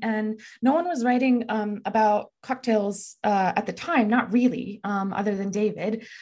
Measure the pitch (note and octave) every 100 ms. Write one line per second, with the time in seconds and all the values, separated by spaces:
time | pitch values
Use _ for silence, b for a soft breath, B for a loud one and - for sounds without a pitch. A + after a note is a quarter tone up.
0 | A3+ G#3+ G#3+ G#3+ B B B3 D#4 F4 D4+
1 | A#3+ B3 C4 B3 A3+ G#3+ G#3+ G#3 G#3 A3
2 | G#3+ G#3 - _ - C4 A#3+ A3 G3+ G3
3 | - - G#3 G3 F#3 - G#3+ F#3 - D#4+
4 | G#3+ A#3+ F3+ A#3 B3 D3 F3+ G3+ G3+ G3+
5 | G3 F#3+ G3+ G3 G3+ G3+ G#3 D#3+ F#3 A3+
6 | B B